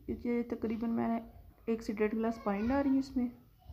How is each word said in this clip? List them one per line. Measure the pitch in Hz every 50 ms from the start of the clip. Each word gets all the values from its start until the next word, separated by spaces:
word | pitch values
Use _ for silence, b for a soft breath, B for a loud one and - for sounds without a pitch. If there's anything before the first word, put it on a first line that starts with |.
| - -
ये | - - - 240 240 240 240
तकरीबन | 240 233 - - 214 226 214 233 233
मैंने | 233 226 233 233 233 233 233 - - - - - - - - - 226
एक | 226
से | 226 - 214
डेढ़ | 202 214 214 220
glass | 220 220 226 226 226 -
पानी | 208 202 196 214 233
डाल | 269 285 277
रही | 269
हूँ | 269 269
इसमें। | 269 - - 254 247 247 - - - - - - - -